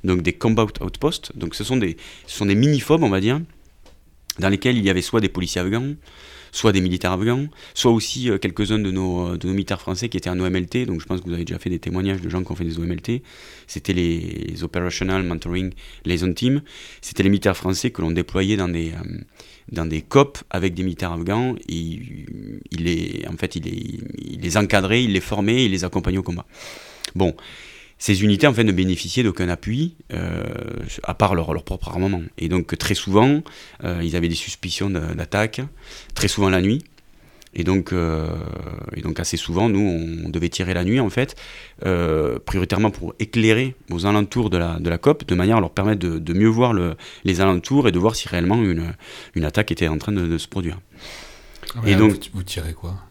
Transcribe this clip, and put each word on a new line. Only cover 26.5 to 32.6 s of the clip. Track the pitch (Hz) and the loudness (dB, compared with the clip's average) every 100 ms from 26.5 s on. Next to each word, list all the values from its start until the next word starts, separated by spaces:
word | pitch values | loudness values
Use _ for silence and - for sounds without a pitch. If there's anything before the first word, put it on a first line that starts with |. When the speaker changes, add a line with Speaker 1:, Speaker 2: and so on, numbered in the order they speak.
| - - - - - - | -18 -18 -16 -20 -12 -8
Speaker 1:
Bon. | 90 90 - - - - - - _ | 2 2 2 -14 -18 -20 -20 -20 _
Ces | - 95 | 0 4
unités, | 107 101 147 | 4 6 6
en | |
fait, | 113 | 6
ne | 110 | 4
bénéficiaient | 90 92 87 92 127 | 4 2 0 -2 0
d'aucun | 113 90 90 | 0 2 -2
appui, | 87 101 123 165 165 - | -2 -2 -2 -2 -4 -10
euh, | 85 87 82 - - - 67 - - | -6 -4 -4 -6 -8 -8 -8 -10 -8
à | - | -8
part | - - 90 | 2 2 4
leur, | 80 | 0
leur | 80 | -4
propre | - 92 - | -4 -6 -4
armement. | 87 95 90 82 - | -2 0 -2 -6 -6
Et | 82 | 0
donc, | 92 | 0